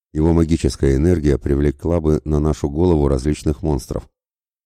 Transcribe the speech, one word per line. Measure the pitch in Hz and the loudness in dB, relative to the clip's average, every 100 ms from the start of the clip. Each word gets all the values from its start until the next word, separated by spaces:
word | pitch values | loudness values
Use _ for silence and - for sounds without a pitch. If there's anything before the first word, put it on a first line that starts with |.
| _ | _
Его | 76 80 | -2 2
магическая | 82 80 82 67 - 69 67 | 4 2 2 -2 0 0 2
энергия | 85 87 71 65 | 2 2 0 0
привлекла | - 69 73 - 80 85 | 0 0 0 -2 -4 -2
бы | 78 78 78 | 0 -2 0
на | 76 | -2
нашу | 76 73 76 | 0 -2 -4
голову | 71 90 78 69 | 0 2 2 2
различных | 67 71 76 78 73 | 0 -2 -2 -4 -4
монстров. | 78 69 - - - _ _ _ _ _ | -4 -4 -6 -10 -10 _ _ _ _ _